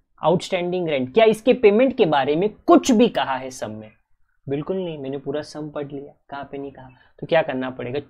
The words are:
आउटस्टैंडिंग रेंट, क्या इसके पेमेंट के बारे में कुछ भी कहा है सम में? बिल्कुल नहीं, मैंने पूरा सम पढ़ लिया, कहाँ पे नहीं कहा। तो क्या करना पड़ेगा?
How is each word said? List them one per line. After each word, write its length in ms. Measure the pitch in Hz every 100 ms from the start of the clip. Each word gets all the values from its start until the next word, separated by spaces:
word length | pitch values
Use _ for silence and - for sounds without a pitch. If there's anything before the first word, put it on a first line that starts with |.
| _ _
आउटस्टैंडिंग 640 | 156 175 - 185 175 180 165
रेंट, 260 | 143 127
क्या 100 | 214
इसके 280 | 220 214 -
पेमेंट 440 | 240 208 202 269 240
के 100 | 185
बारे 300 | 147 139 151
में 120 | 208
कुछ 420 | - - 339 339
भी 160 | 220 240
कहा 280 | - 135 131
है 140 | 131
सम 200 | 127 113
में? 200 | 107 107 _ _ _ _ _ -
बिल्कुल 280 | 139 151 190
नहीं, 220 | 180 156
मैंने 200 | 135 139
पूरा 240 | 143 147
सम 280 | 151 151 151
पढ़ 220 | 147 143
लिया, 220 | 143 143 _ _
कहाँ 180 | 143 135
पे 60 | 139
नहीं 140 | 139
कहा। 160 | 135 131 127 _ _
तो 60 | 151
क्या 160 | 160
करना 280 | 151 131 131
पड़ेगा? 300 | 127 120 135 143